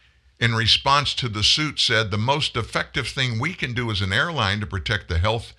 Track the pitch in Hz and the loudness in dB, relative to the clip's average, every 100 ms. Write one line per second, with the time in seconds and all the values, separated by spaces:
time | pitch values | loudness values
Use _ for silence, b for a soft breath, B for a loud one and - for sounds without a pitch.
0 | b b b _ 120 113 110 - 135 139 | b b b _ 0 2 2 2 4 2
1 | 131 - 120 104 101 - 151 - - 110 | 2 -2 -4 0 2 2 0 -2 2 2
2 | 110 107 117 151 147 123 110 170 165 147 | 2 0 2 0 0 -4 -4 -4 -4 -4
3 | 117 - 127 110 151 185 143 120 117 98 | -4 -2 -2 -2 -4 -4 -6 -2 -2 -2
4 | 95 104 170 156 101 104 92 95 - 104 | 0 0 0 0 0 0 -2 -4 -2 -4
5 | - 87 107 113 - | 0 0 2 0 -4